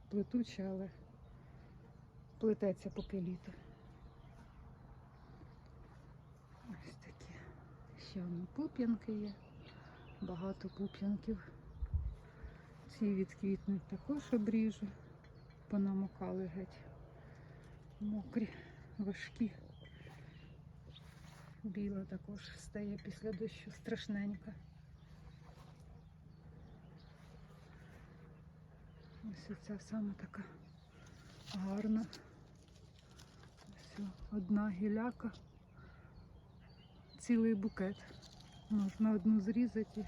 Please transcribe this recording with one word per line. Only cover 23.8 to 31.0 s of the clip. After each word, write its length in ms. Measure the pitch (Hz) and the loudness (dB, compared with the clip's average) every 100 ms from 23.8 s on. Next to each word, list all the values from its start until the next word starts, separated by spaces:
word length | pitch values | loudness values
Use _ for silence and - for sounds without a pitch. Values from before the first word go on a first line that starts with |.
| - 226 - 202 202 202 - - - - - - - - - - - - - - - - - - - - - - - - - - - - - - - - - - - - - - - - - - - - - - - - 220 | 0 0 2 2 2 0 -4 -10 -12 -14 -16 -16 -16 -14 -14 -14 -16 -16 -16 -16 -16 -16 -16 -16 -18 -16 -16 -16 -14 -16 -16 -16 -16 -16 -16 -16 -16 -16 -16 -14 -14 -14 -14 -14 -14 -14 -16 -16 -16 -16 -14 -14 -14 -10 -6
Ось 180 | 180 - | -6 -4
оця 280 | 208 - 202 | -6 -4 -4
саме 340 | - 220 208 | 0 2 2
така 280 | 196 185 - 185 160 - - - - | 0 -4 -6 -8 -8 -14 -16 -16 -16